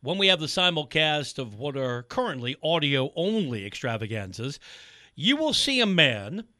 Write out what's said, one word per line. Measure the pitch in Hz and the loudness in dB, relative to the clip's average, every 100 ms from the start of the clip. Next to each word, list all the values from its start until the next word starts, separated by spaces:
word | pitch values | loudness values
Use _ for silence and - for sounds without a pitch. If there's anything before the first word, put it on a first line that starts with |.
when | 123 190 | -4 0
we | 196 | 4
have | 185 | 2
the | 156 | 0
simulcast | - 180 165 143 156 156 151 139 - | 2 2 2 0 2 2 2 -2 -6
of | 127 101 | -8 -6
what | 143 139 | -6 -2
are | 131 120 | -2 -4
currently | 123 - 247 139 120 135 | -6 -4 -2 -2 -6 -4
audio-only | 156 170 147 139 131 - 180 220 165 117 101 | 0 2 4 2 0 0 0 0 0 -2 -6
extravaganzas, | - 127 113 107 110 95 90 123 143 - - - - - - | -6 -4 -4 -4 -6 -6 -8 -8 -10 -16 -20 -20 -20 -20 -2
you | 160 294 | 2 2
will | 311 | 2
see | - - 269 | 0 2 2
a | 226 | 2
man | 180 147 110 98 185 226 _ | 6 4 4 -6 -10 -12 _